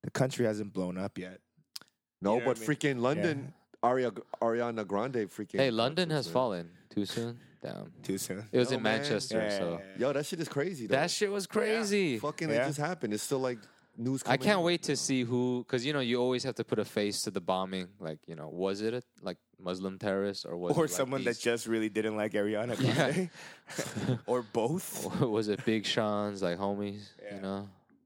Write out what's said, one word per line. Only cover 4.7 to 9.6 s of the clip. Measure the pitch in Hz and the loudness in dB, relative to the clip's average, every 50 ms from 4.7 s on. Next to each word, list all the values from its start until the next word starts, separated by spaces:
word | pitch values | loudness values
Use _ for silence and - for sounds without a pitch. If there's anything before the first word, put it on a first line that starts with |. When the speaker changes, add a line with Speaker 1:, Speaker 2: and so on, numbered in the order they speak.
| 117 110 107 | 0 -2 -2
Speaker 2:
Grande | 90 101 101 113 139 131 117 107 92 | 0 0 0 0 0 0 -2 -2 -2
freaking | - - 208 - - - | -4 -10 -8 -4 2 2
Speaker 3:
Hey, | 135 131 | 2 4
London | 113 113 113 131 156 180 180 160 | 4 2 2 2 2 0 0 2
Speaker 2:
concerts, | 156 143 120 | 0 0 0
Speaker 3:
has | |
Speaker 2:
man. | 85 - | 0 0
Speaker 3:
fallen. | 123 131 117 98 87 85 82 - - - _ | 0 2 2 0 -4 -6 -8 -14 -20 -20 _
Too | - 104 101 | -4 -2 -2
soon? | - - 117 117 117 120 120 - - - _ | -2 -2 -4 -4 -4 -6 -10 -18 -20 -20 _
Damn. | - - - - 52 - - - - | -12 -10 -10 -10 -12 -14 -16 -10 -4
Speaker 1:
Too | - 95 | -4 -4
soon. | 95 - - 95 98 110 - | -4 -4 -6 -6 -8 -8 0
Speaker 3:
It | - | 2
was | 127 123 123 | 2 4 4
Speaker 2:
Yo, | 131 | 2
Speaker 3:
in | 117 110 | 0 2
Speaker 2:
man. | 107 110 110 | 2 2 2
Speaker 3:
Manchester, | - - 113 101 - - 110 | 0 0 0 0 -2 -2 -2
Speaker 1:
Yeah, | 110 107 104 101 | -2 0 0 0
Speaker 3:
so. | 98 | 0